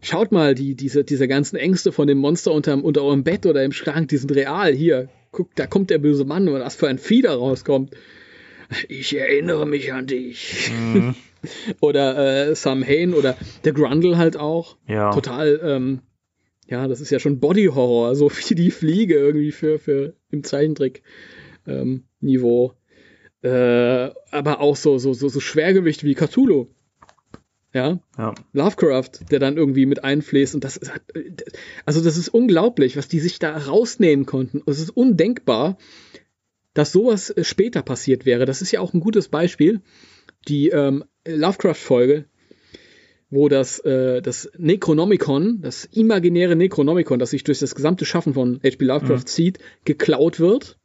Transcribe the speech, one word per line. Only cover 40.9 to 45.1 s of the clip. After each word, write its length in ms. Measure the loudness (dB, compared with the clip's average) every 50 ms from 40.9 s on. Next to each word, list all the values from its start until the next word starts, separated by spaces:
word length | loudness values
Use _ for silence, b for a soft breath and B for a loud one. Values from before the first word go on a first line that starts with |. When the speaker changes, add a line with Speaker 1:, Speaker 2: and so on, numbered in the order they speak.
| 0 -2 -4 _ _ _ _ -8
Speaker 1:
Lovecraft-Folge, 960 | -4 -2 0 -2 -2 0 0 -2 -2 -2 -2 0 2 4 4 4 2 0 0 _ _ b b b b b b b b b b b b b b b b b b b
wo 180 | 0 2 4 4
das, 300 | 4 2 0 -2 -6 -6
äh, 420 | -4 -2 0 0 0 0 -2 -2
das 300 | -4 -6 -8 -8 -12 -16 _ -4
Necronomicon, 1000 | 0 0 0 0 2 0 2 2 4 2